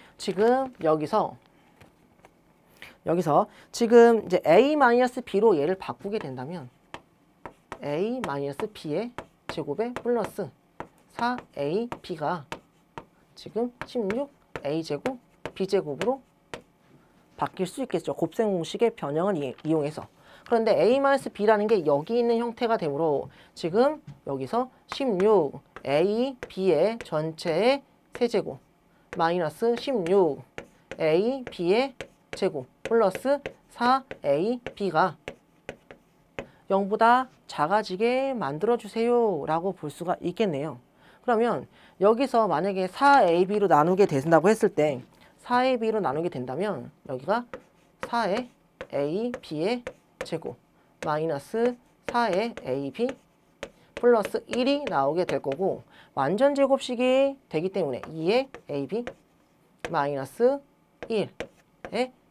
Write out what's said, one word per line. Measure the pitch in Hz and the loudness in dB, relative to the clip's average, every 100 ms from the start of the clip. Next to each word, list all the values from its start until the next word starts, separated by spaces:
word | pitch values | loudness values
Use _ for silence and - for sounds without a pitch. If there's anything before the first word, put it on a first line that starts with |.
| - _ | -16 _
지금 | - 180 226 254 262 - | -8 0 2 2 0 -2
여기서, | 156 156 147 214 151 123 _ _ _ _ - _ _ _ - _ _ _ _ _ - - - | 0 0 0 -2 -2 -6 _ _ _ _ -20 _ _ _ -20 _ _ _ _ _ -20 -12 -2
여기서 | 170 165 151 214 - - | 0 2 2 2 -4 -18
지금 | - 233 233 233 226 - | -4 6 8 10 8 2
이제 | 180 - | 0 6
A | 175 277 302 | 6 6 4
마이너스 | 247 240 247 254 | 4 4 2 -2
B로 | - 196 226 160 | -4 2 4 4
얘를 | 147 185 | 2 -2
바꾸게 | - - 202 214 | -6 -10 -8 -8
된다면 | 143 127 131 180 123 - _ - _ _ _ _ - - _ - | -8 -10 -10 -12 -14 -20 _ -20 _ _ _ _ -20 -20 _ -12
A | 143 147 214 254 196 | -6 -4 -2 -4 -6
마이너스 | 139 143 139 214 | -6 -6 -6 -10
B의 | - 156 151 240 - - _ - | -10 -6 -4 -6 -10 -18 _ -12
제곱에 | - 151 143 233 | -10 -8 -4 -6
플러스 | 247 233 240 185 - 156 - _ _ - _ _ - | -4 -2 -2 -2 -6 -10 -12 _ _ -18 _ _ -6
사 | 240 247 - - | -4 -4 -10 -6
에이 | 143 190 240 - | -4 -2 -4 -10
비가 | - 160 151 175 131 - - _ _ - - _ _ | -10 -6 -4 -4 -8 -16 -16 _ _ -20 -20 _ _
지금 | - - 214 240 - - | -20 -10 -6 -6 -6 -10
십육 | 247 196 226 285 _ _ - | -4 -4 -4 -6 _ _ -10
에이 | 139 160 | -6 -4
제곱 | 160 143 262 254 _ _ - | -4 -6 -6 -10 _ _ -18
B제곱으로 | - 190 196 151 143 214 262 - _ _ - - _ _ _ _ _ _ - | -8 -2 0 -2 -4 -2 -4 -8 _ _ -18 -18 _ _ _ _ _ _ -8
바뀔 | 147 - 180 | -8 -4 -6
수 | - | -6
있겠죠. | 254 170 - | -4 -4 -4
곱셈 | - 160 - 214 | -4 -4 0 0
공식의 | 185 160 190 233 | 0 -4 0 0
변형을 | 226 147 151 190 180 | 0 -4 0 0 0
이, | 135 - | -4 -6
이용해서. | 151 160 147 147 - _ - - - | -2 0 0 -6 -14 _ -20 -20 -2
그런데 | 233 226 147 | 0 4 4
A | 185 269 | 4 4
마이너스 | 277 277 262 | 4 2 -2
B라는 | - 208 214 214 | -2 2 4 4
게 | 220 151 | 2 2
여기 | 143 156 233 | 0 0 -2
있는 | 233 233 | 0 0
형태가 | 240 226 233 226 | -2 -4 -2 0
되므로 | 160 139 160 143 - - - | -2 -2 0 -2 -4 -14 -20
지금 | - 165 196 277 302 - - - | -10 -4 2 2 0 -10 -16 -10
여기서 | 135 131 226 254 - _ | -8 -4 -4 -4 -10 _
십육 | - 269 180 202 208 143 139 - - | -6 -2 0 4 4 2 -4 -16 -12
에이 | - 147 190 220 262 254 - | -2 0 2 0 -2 -6 -14
비의 | - 190 151 196 226 | -2 0 2 2 0
전체의 | - 156 160 160 175 160 233 277 - _ _ | -6 -4 -4 -6 -4 0 2 0 -4 _ _
세제곱 | - 170 98 143 135 _ _ _ _ _ - | -4 -2 -2 -4 -10 _ _ _ _ _ -2
마이너스 | 165 180 156 156 233 | 0 0 -2 -2 -2
십육 | 233 - 247 165 196 170 143 - - - _ _ - | -2 -2 -2 2 4 4 2 -8 -20 -20 _ _ -2
에이 | 160 165 220 269 247 | 2 2 2 -2 -8
비의 | - 175 214 269 - - _ _ | -4 0 2 0 -6 -18 _ _
제곱 | - 190 156 127 _ | -4 -2 -2 -10 _
플러스 | - 226 202 - 262 285 - - _ | -2 2 2 2 -2 -2 -2 -16 _
사 | - 240 262 - - | -2 0 0 -2 -8
에이 | 143 143 208 247 - - | -2 0 0 -4 -8 -6
비가 | 196 160 180 - - - _ _ - - _ - _ _ _ - - _ _ | -2 2 0 -2 -14 -18 _ _ -18 -18 _ -20 _ _ _ -16 -16 _ _
영보다 | 196 196 208 226 247 254 _ - | 0 0 2 4 4 2 _ -14
작아지게 | - 151 208 208 185 226 254 269 | -2 0 0 0 -2 0 0 -2
만들어주세요 | 247 139 151 208 240 208 226 233 240 226 165 143 | -2 -4 -2 0 0 -2 -2 0 2 2 0 0
라고 | 160 190 | -2 -2
볼 | 185 151 | -6 -10
수가 | - 175 - | -8 -4 -4
있겠네요. | 170 180 208 139 151 123 - _ - - - | -4 -2 -2 -2 -6 -10 -18 _ -20 -10 -2
그러면 | 226 240 175 - _ - _ | 2 2 0 -6 _ -20 _
여기서 | 196 226 269 233 214 | 4 4 2 2 2
만약에 | 151 190 190 185 | 0 0 -2 -4
사 | - 277 277 | 2 4 6
에이 | 185 170 | 6 4
비로 | 185 208 196 | 2 2 4
나누게 | 151 160 185 196 | 6 6 4 4
된다고 | 139 151 165 175 | 2 4 4 6
했을 | 220 208 | 4 2
때, | - 151 127 - _ - _ | 2 0 -2 -10 _ -20 _
사 | - 247 254 | -4 0 2
에이 | 254 | 0
비로 | 220 220 | 0 0
나누게 | 160 143 170 | -2 -2 -4
된다면 | 147 127 135 208 156 120 - - | -6 -8 -6 -4 -6 -10 -18 -12
여기가 | 131 139 226 240 - - _ _ _ | -10 -2 -4 -4 -14 -20 _ _ _
사의 | - 240 208 214 247 _ _ _ - | -6 -4 -2 -2 -6 _ _ _ -10
A, | 139 143 185 240 247 | -4 -4 -4 -6 -8
B의 | - 151 180 247 - - _ _ | -10 -6 -4 -4 -8 -18 _ _
제곱 | - 160 - - _ _ _ _ | -10 -8 -10 -14 _ _ _ _
마이너스 | 165 151 165 143 - 226 247 240 _ _ - | -4 -2 -2 -4 -6 -2 -2 -2 _ _ -6
사의 | 240 226 180 233 208 | -2 0 0 -2 -6
A, | 147 135 139 | -6 -6 -6
B | - 247 269 _ _ _ _ - - _ | -4 -4 -6 _ _ _ _ -18 -18 _
플러스 | - 240 233 190 - - | 0 4 4 2 -4 -6
일이 | 240 254 285 | -2 0 0
나오게 | 277 156 139 160 175 | 0 0 0 0 -2
될 | 135 | -2
거고 | 147 139 190 120 - - - | -4 -2 -2 -4 -8 -20 -12
완전 | - 139 202 277 | -4 -2 2 2
제곱식이 | 277 269 269 - 240 254 262 277 269 _ | 4 2 2 -2 -2 2 4 2 -2 _
되기 | 156 185 | -4 -4
때문에 | 196 147 120 - | -2 -4 -6 -10
이의 | 160 165 240 269 - - | -4 0 0 0 -8 -10
A, | 143 139 | -6 -6
B | 214 240 - _ _ _ _ _ _ - | -6 -8 -14 _ _ _ _ _ _ -6
마이너스 | 165 143 139 135 - 240 277 - _ _ _ - | -2 -2 -4 -8 0 2 2 -6 _ _ _ -6
일의 | 220 139 - - _ _ _ - 214 254 - _ | -4 -4 -8 -16 _ _ _ -10 -6 -6 -8 _